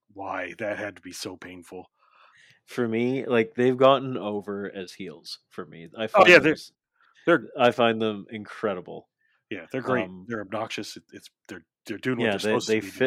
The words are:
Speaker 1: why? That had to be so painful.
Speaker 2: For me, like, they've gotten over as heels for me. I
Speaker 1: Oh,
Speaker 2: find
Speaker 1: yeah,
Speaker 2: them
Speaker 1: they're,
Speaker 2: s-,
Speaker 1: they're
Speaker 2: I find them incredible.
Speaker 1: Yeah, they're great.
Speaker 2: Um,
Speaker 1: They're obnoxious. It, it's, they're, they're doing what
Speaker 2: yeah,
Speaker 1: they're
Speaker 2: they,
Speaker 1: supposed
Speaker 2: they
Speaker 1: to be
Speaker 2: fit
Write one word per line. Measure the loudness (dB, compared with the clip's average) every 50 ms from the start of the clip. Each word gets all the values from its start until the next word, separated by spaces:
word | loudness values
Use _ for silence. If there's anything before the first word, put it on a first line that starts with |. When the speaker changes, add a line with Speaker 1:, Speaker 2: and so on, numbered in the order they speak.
| _ _ _
Speaker 1:
why? | -12 -10 -8 -8 -8 -8 -10 -10 -8
That | -6 -6 -6 -6
had | -8 -10 -12
to | -14 -16
be | -16 -14
so | -12 -12 -12 -12
painful. | -14 -16 -16 -18 -18 -18 -16 -16 -16 -18 _ _ _ _ _ _ _ _ _ _ _ _ _ _ _ _
Speaker 2:
For | -8 -4 -2 -2 0
me, | 0 0 0 0 -2 -4 -2
like, | 0 0 0 0 0 0
they've | 0 2 2 4
gotten | 6 6 6 6 4 2 -4 -8
over | -6 -6 -6 -6 -6 -6 -8 -8 -8 -8 -10 -10
as | -12 -12 -14 -14
heels | -14 -14 -14 -14 -16 -16 -16 -16 -18 _ _
for | _ -16 -16
me. | -16 -16 -18 -20 -16 -8 -8
I | -4
Speaker 1:
Oh, | 2
Speaker 2:
find | 6 8 10 10
Speaker 1:
yeah, | 10
Speaker 2:
them | 10 10
Speaker 1:
they're, | 6 2
Speaker 2:
s-, | 0 -4 -14 _ _ _ _ _ _ _ _ _ _ _
Speaker 1:
they're | 2 2 2 2 -4 0 2
Speaker 2:
I | 4 4 4
find | 4 4 2 2 2
them | -2 -2 -4 -6 -10 -12
incredible. | -14 -14 -14 -14 -8 -6 -4 -4 -4 -4 -8 -12 -14 -16 -18 _ _ _ _ _ _ _ _ _
Speaker 1:
Yeah, | -14 -14 -12 -10 -10
they're | -6
great. | -4 -2 -2 -2 -2
Speaker 2:
Um, | -4 -10 -14 -14 -12
Speaker 1:
They're | -10 -10 -10
obnoxious. | -8 -8 -8 -8 -8 -8 -10 -10 -12 -14 -16
It, | -20 _ -20
it's, | -20 -20 -20 _ _ _ -18
they're, | -18 -18 -18 _ _ _ _
they're | -12 -12
doing | -6 -4 -4 -2 0
what | 0
Speaker 2:
yeah, | 0 0
Speaker 1:
they're | 0
Speaker 2:
they, | 0 0
Speaker 1:
supposed | 0 0 0 0
Speaker 2:
they | -2 -2
Speaker 1:
to | -2
be | -4
Speaker 2:
fit | -4 -2 -2